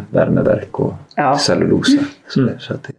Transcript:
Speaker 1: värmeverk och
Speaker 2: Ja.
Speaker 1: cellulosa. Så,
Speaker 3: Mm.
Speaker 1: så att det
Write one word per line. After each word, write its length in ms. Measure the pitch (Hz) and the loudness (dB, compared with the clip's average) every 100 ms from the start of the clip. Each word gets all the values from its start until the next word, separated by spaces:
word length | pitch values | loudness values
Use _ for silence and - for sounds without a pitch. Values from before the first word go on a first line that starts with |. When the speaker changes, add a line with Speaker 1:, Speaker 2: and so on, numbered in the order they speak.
| - | -2
Speaker 1:
värmeverk 720 | - 82 87 - - - - | 0 2 2 2 0 -2 -4
och 140 | - - - - | -4 -6 -8 -2
Speaker 2:
Ja. 220 | 139 143 | 0 2
Speaker 1:
cellulosa. 600 | - 87 85 - - 285 285 - - | 0 0 2 2 4 2 0 -8 -6
Så, 120 | - | 0
Speaker 3:
Mm. 140 | 120 - | 0 -2
Speaker 1:
så 160 | - | -8
att 80 | 117 | -10
det 100 | - | -12